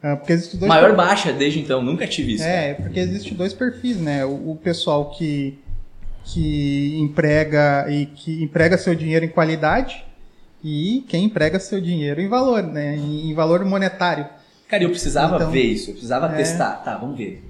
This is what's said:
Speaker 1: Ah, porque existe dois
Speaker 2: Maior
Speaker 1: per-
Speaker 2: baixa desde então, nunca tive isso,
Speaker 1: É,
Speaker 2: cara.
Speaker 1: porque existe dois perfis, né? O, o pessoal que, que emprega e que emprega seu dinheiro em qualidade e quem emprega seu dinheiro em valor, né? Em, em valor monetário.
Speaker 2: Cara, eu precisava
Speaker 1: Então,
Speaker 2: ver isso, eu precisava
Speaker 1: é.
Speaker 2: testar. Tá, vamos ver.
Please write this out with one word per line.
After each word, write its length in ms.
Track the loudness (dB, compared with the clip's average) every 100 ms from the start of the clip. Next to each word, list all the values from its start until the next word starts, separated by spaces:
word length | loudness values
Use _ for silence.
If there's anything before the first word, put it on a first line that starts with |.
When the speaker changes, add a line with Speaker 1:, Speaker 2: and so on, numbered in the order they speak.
| -2
Speaker 1:
Ah, 80 | -4
porque 180 | 2
existe 220 | 0 0 -2
dois 120 | 4
Speaker 2:
Maior 200 | 8 8
Speaker 1:
per- 60 | 6
Speaker 2:
baixa 380 | 4 2 0
desde 260 | 0 0 0
então, 220 | -2 0
nunca 240 | 0 -2 -4
tive 300 | -4 -2 -2
isso, 80 |
Speaker 1:
É, 300 | 0 0 -2
Speaker 2:
cara. 100 | -4
Speaker 1:
porque 160 | -6 -2
existe 340 | -2 -4 -6
dois 200 | -4 -4
perfis, 440 | -2 -4 -2 -4 -2
né? 260 | -2 -2
O, 280 | -2 -4 -6
o 80 | -6
pessoal 460 | -4 -2 0 0 0
que, 480 | -4 -4 -2 -4 -6 -8 -8 -8 -10 -10 -10
que 760 | -6 -2 0 0 0 0 0 0
emprega 880 | 0 2 4 4 4 4 4 4 0
e 160 | -2 -2
que 380 | -6 -8 -4
emprega 340 | -2 4 4 4
seu 180 | 2 0
dinheiro 300 | 2 0 2
em 40 |
qualidade 760 | 2 2 2 2 2 0 -6 -16 -18 -20 _ -20 -12
e 400 | -4 -2 0 -2 0
quem 180 | 0 2
emprega 340 | 2 2 0
seu 200 | -2 -4
dinheiro 420 | -2 -2 -2 -2
em 60 | 0
valor, 360 | 2 2 2
né? 320 | 0 -4 -4 -4
Em, 340 | -4 -4 -4
em 40 |
valor 300 | 0 2 2 2
monetário. 600 | 0 0 0 0 0 -6 -12 _ _ _
Speaker 2:
Cara, 160 | 0
eu 60 | 0
precisava 460 | 0 -2 2 2 2
Speaker 1:
Então, 140 | 2
Speaker 2:
ver 100 | 2
isso, 260 | 2 0 -6
eu 40 |
precisava 340 | -12 -4 -2 0
Speaker 1:
é. 40 | 0
Speaker 2:
testar. 460 | -2 0 -2 -4
Tá, 140 | -8 -8
vamos 200 | -8 -8
ver. 260 | -8 -10 -18